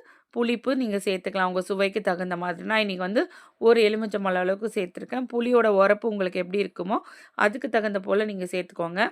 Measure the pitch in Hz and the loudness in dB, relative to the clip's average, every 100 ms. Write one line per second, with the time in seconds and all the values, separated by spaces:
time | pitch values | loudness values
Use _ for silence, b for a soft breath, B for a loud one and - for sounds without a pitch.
0 | - b b 233 233 233 247 269 233 202 | -2 b b -2 0 0 0 -2 0 -2
1 | 202 185 190 190 185 185 180 196 196 208 | -2 -2 -4 -2 0 0 -2 -2 0 0
2 | 202 175 185 175 180 175 190 220 208 185 | -2 -2 -2 -4 -4 -6 -2 0 0 -2
3 | 180 233 349 B B - 226 233 208 220 | -2 0 -2 B B 0 4 6 4 2
4 | 220 208 196 180 180 196 220 208 180 - | -4 -2 0 0 0 -2 -2 -4 -6 -8
5 | - 254 247 240 240 240 220 196 196 208 | -8 -6 -4 -2 4 4 6 6 6 4
6 | 233 208 185 185 180 202 190 - 180 226 | 0 -2 -2 -2 -4 -2 -4 -4 -4 -4
7 | B B B - 208 240 254 226 214 202 | B B B 0 0 0 -2 0 0 -4
8 | 190 202 214 196 180 185 180 - 170 180 | 0 0 0 -4 -4 -6 -6 -6 -6 -2
9 | 247 | -2